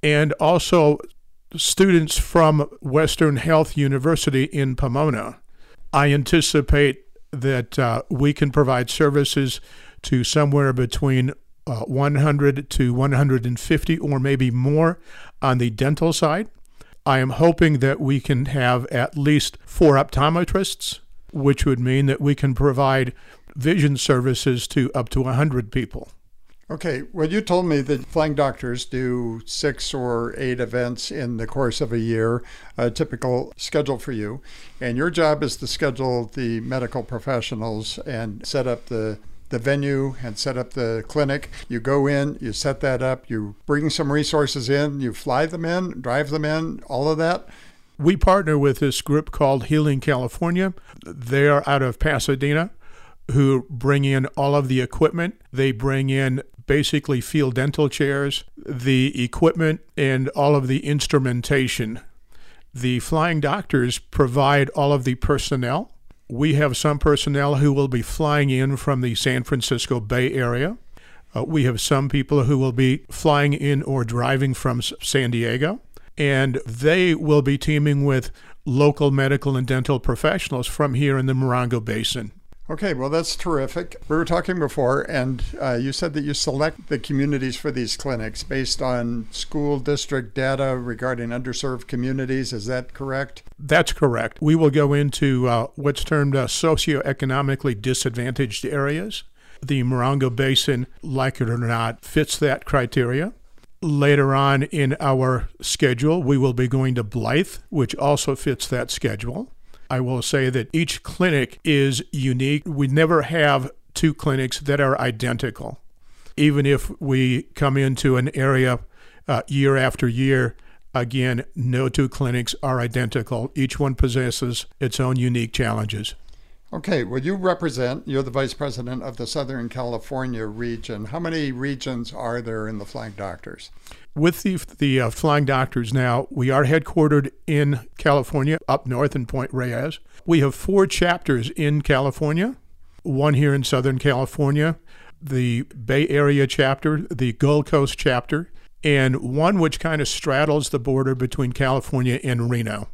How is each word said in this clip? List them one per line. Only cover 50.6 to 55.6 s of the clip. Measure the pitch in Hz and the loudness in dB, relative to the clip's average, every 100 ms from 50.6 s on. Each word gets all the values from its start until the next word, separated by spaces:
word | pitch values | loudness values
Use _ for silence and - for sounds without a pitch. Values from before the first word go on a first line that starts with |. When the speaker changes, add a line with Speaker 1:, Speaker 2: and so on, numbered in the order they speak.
| 190 180 - - - | 0 -4 -18 -20 -16
Speaker 1:
They | 143 117 139 143 | -14 -2 4 6
are | 143 - | 4 4
out | 139 | 2
of | 131 - | 2 0
Pasadena, | 156 139 - 135 143 147 175 - - - - - - | 0 0 0 0 2 0 -2 -8 -20 -20 -20 -18 -2
who | 131 139 135 - | 4 4 4 -2
bring | 127 139 143 | -4 0 2
in | 139 135 131 - | 2 2 0 -2
all | 139 | 2
of | 143 135 | 2 2
the | 131 | 0
equipment. | 123 - 156 170 170 - - | 0 2 2 2 -6 -6 -12
They | 127 | 0